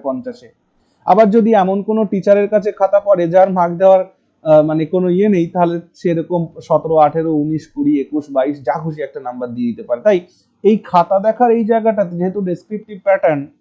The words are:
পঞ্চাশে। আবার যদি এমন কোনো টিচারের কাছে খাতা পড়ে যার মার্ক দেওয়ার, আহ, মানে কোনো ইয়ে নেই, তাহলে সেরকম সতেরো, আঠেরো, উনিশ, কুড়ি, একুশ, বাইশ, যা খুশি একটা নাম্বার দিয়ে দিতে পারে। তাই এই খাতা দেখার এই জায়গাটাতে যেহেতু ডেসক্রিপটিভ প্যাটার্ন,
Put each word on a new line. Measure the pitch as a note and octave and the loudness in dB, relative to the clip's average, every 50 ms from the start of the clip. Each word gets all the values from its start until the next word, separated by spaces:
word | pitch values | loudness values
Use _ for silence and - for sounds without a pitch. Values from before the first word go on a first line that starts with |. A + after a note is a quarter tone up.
| B2+ | -6
পঞ্চাশে। | C3+ C3 B2+ B2 B2+ A#2 - B2 A2 _ _ _ _ _ _ _ _ _ _ _ | -6 -8 -6 -8 -12 -14 -14 -20 -20 _ _ _ _ _ _ _ _ _ _ _
আবার | - F#3 G#3 A3+ G3+ | 0 4 4 4 4
যদি | G3+ A#3 G#3 A3+ A3 | 4 2 2 4 2
এমন | G3+ F3+ F#3 F#3+ G3+ F#3+ | 2 2 0 -2 -4 -4
কোনো | G#3+ G#3+ A3 A3 | -4 -2 -2 -2
টিচারের | G3 G#3 F#3+ F3+ G3+ G3+ G#3 G3+ G3+ | -2 -4 -2 0 2 2 2 2 0
কাছে | G#3+ G#3 F#3 G#3 | 0 -2 -2 -2
খাতা | - - G3 F#3+ - G3+ | -2 -2 -2 0 0 0
পড়ে | G3+ G3+ G3 F3 F3 E3 | 2 2 2 2 0 2
যার | E3+ F#3 F#3+ G3 | 4 4 4 4
মার্ক | F#3 F#3 F3 F3 F3 | 2 0 -2 -2 0
দেওয়ার, | E3+ F#3+ F#3+ F#3+ F#3 F#3 F#3 _ _ _ _ _ _ _ | 2 4 4 4 4 2 -2 _ _ _ _ _ _ _
আহ, | D#3+ D#3 D3+ D3+ | 4 4 4 4
মানে | D#3 D#3 D#3+ D#3+ | 4 0 -2 -2
কোনো | D#3 - F#3 F#3 F3+ | -2 -2 -2 0 0
ইয়ে | F3 F#3 G#3 G#3+ | 0 2 2 2
নেই, | G3+ F3 E3+ E3+ | 2 0 0 -2
তাহলে | - F3+ F3 E3+ E3+ E3+ F3 - _ | -2 -2 -2 0 -2 -4 -8 -14 _
সেরকম | _ - F3+ E3 E3 D#3 - F3+ F3 E3 D#3+ - E3 | _ -4 -2 -2 -2 -4 -4 -4 -4 -4 -6 -10 -16
সতেরো, | - - D#3+ D3+ D3+ D#3+ D#3+ D#3 | -4 -2 -2 -2 0 0 2 2
আঠেরো, | D3+ D3 D3 E3 D#3+ E3 D#3+ | 2 2 2 -2 -2 -2 -2
উনিশ, | D3+ D3 D#3 D#3 D3+ - - | -2 -2 -2 -4 -6 -8 -10
কুড়ি, | _ D3 C#3+ C#3+ D3 C#3 | _ -4 -2 0 0 0
একুশ, | C3 - D3 D3+ C#3+ C#3+ | -2 -4 -6 -8 -8 -4
বাইশ, | C#3 C3 C3 D3 C#3+ C#3 C3 | -4 -2 -2 -2 -4 -6 -6
যা | D3 C#3 | -6 -6
খুশি | D#3+ D#3+ D#3+ D#3 D3+ | -4 -6 -8 -8 -8
একটা | C#3 C3+ - D3 | -10 -10 -10 -12
নাম্বার | C3 B2 B2+ B2 B2 B2 A#2 | -12 -12 -10 -10 -10 -10 -6
দিয়ে | B2 A#2+ A#2+ | -6 -6 -6
দিতে | A2 A#2 G#2 | -6 -8 -6
পারে। | F#2 A#2+ A#2+ | -6 -6 -2
তাই | - G#3+ G3+ F3+ F3 - _ _ _ _ _ _ - | 0 0 0 0 -2 -8 _ _ _ _ _ _ 0
এই | G3+ A3 G#3 | 0 0 0
খাতা | - - - F3 E3+ - G3 G3 | -2 0 0 0 2 2 0 0
দেখার | G3 A3 A3 A3+ B3 A#3+ | 0 -2 0 2 2 2
এই | A3+ A#3 A3 | 2 0 0
জায়গাটাতে | G#3 A3+ A3+ G#3+ A3+ G#3+ G#3 G3 F3 F3 E3+ | 0 -2 0 0 0 -2 -2 -4 -4 -4 -4
যেহেতু | F3 F#3+ F#3 G#3 | -4 -4 -4 -4
ডেসক্রিপটিভ | G3 F3+ F3 E3+ - _ G#3+ G#3 - - G#3 F#3 - | -6 -6 -6 -8 -10 _ -14 -14 -12 -14 -18 -6 -2
প্যাটার্ন, | G3 F#3+ G3 - E3+ D3+ C#3+ C#3 D#3 _ _ | 0 0 2 2 0 0 -2 -4 -10 _ _